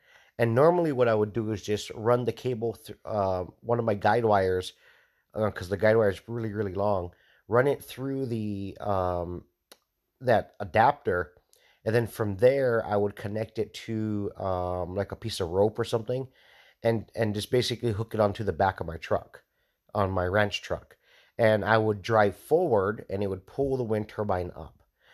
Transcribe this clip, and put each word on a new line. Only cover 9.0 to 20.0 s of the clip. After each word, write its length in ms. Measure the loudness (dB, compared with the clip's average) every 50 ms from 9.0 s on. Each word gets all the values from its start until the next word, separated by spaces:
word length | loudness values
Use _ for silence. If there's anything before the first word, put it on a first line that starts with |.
| 0 0 -2 -2 -4 -6 -8 -10 -12 _ _ _ _ _ -20 -20 _ _ _ _ _ _ _ _
that 360 | 0 2 2 2 2 -2 _ -12
adapter. 760 | -8 0 2 4 4 4 2 0 -2 -2 -2 -2 -2 -4 _ _ _ _ _ _ _ _ _ _ -4
And 100 | 0 0
then 140 | 0 0 -2
from 300 | -4 -4 -4 -4 2 4
there, 460 | 4 4 6 4 2 2 2 0 0
I 120 | 0 0
would 180 | 0 0 0 -2
connect 440 | -6 -8 -6 -6 -6 -6 -6 -4 -6
it 140 | -6 -6 -8
to, 580 | -12 -10 -6 -4 -4 -2 -2 -2 -4 -4 -6 -6
um, 600 | -6 -4 -4 -2 -2 -2 -4 -4 -4 -6 -4 -4
like, 160 | -4 -6 -6
a 40 | -8
piece 220 | -10 -8 -8 -6 -6
of 120 | -4 0
rope 280 | 2 4 2 2 2 -2
or 60 | -4
something 420 | -2 -4 -4 -4 -4 -6 -6 -6 -10 _ _ _ _ _ _ _ _ _ _
and, 280 | 0 0 0 0 -2 -6 -4
and 200 | -2 -2 -2 -2
just 160 | -4 -4 0
basically 420 | 0 0 0 0 -2 -4 -2 -2
hook 220 | -2 -2 -4 -4 0
it 60 | 2
onto 220 | 2 2 0 -2
the 100 | -4 -2
back 280 | 0 2 2 2 0 0
of 60 | -6
my 100 | -10 -10
truck, 480 | -10 -4 -2 -2 -2 -2 -6 -18 -20 _ _ _ _ _ _ _ _ _ _ -2
on 160 | -2